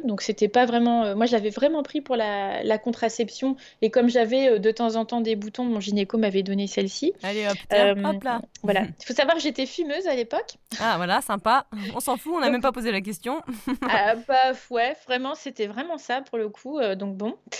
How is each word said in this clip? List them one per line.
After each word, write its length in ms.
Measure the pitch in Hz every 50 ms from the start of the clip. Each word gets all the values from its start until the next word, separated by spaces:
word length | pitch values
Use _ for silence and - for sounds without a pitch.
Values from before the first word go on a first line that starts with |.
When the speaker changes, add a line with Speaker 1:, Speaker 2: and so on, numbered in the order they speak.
| 311
Speaker 1:
Donc, 160 | 240 202 196
c'était 260 | - - 208 - 214 208
pas 180 | 208 247 254
vraiment, 380 | 233 233 240 233 240 233 233 220
euh, 120 | 208 196
moi, 100 | 208 226
je 80 | 240 240
l'avais 160 | 214 202 214
vraiment 340 | 208 240 269 294 320 302 285
pris 160 | - - 302
pour 160 | 277 - 254
la, 480 | 233 214 214 202 202 196 196 - - -
la 140 | 220 220 220
contraception. 800 | - 247 226 - 233 220 220 - 233 214 - - 254 269 262 - - - _ -
Et 100 | 220 220
comme 160 | 220 254 247 240
j'avais, 400 | 233 247 226 214 247 269 269 262
euh, 60 | 226 202
de 140 | 190 220
temps 240 | 220 - 240 226 220
en 80 | 226 220
temps 160 | 226 247 240
des 160 | 226 220 220
boutons, 300 | 202 208 214 - - 247
mon 160 | 240 226 208
gynéco 360 | 190 202 208 208 196 196 - 220
m'avait 260 | 220 202 190 196 190
donné 220 | 196 196 196 202
celle-ci. 480 | 196 - 196 196 190 - - 277 349 403 - -
Speaker 2:
Allez, 220 | 196 208 214 208
hop, 120 | 202 196 - - -
tiens, 180 | 202 208 202 202 202 202
Speaker 1:
Euh, 60 | 202 202
Speaker 2:
hop 140 | 202 196 -
là. 180 | 254 233 233 - - _ - -
Speaker 1:
voilà. 200 | 208 202 190 220
Speaker 2:
<laughs> 180 | 175 160 _
Speaker 1:
Il 40 | -
faut 80 | - 233
savoir 220 | 294 277 277 330
que 60 | 330
j'étais 240 | 277 302 - - 262
fumeuse 420 | 262 - - 339 285 285 339 392 339
à 80 | 277
l'époque. 400 | 247 233 233 285 349 - - - _ _ _ 226 -
Speaker 2:
Ah, 140 | 208 233 196
voilà, 240 | 165 180 175 196 262
sympa. 460 | - - 208 196 - 220 247 277 - _ 214 208 196 190 190
On 60 | 240
s'en 160 | - 277 254
fout, 160 | - - 311 349
on 60 | 330
n'a 60 | 277
Speaker 1:
Donc, 80 | 285 262
Speaker 2:
même 80 | 247
pas 100 | 240 269
posé 180 | 220 254 220 240 202
la 80 | 196
question. 400 | 190 208 208 - - 233 277 311 - - 247 208 -
<laughs> 160 | 262 240 - 269 254
Speaker 1:
ah, 260 | 214 208 202 214 233 233 233 -
bah, 240 | 262 262 262 262 262 254 - -
ouais, 240 | 247 233 233 254 - - _ -
vraiment, 280 | 254 247 262 269 302
c'était 320 | 294 - 277 - - 214 208
vraiment 300 | 208 233 294 349 330 277
ça 240 | - - 247 262
pour 160 | 269 - - 226
le 100 | 214 214
coup. 320 | 208 - - 254 302 302
Euh, 160 | 240 202 190
donc, 220 | 190 202 196 190 190
bon. 180 | 208 226 370 - _ - -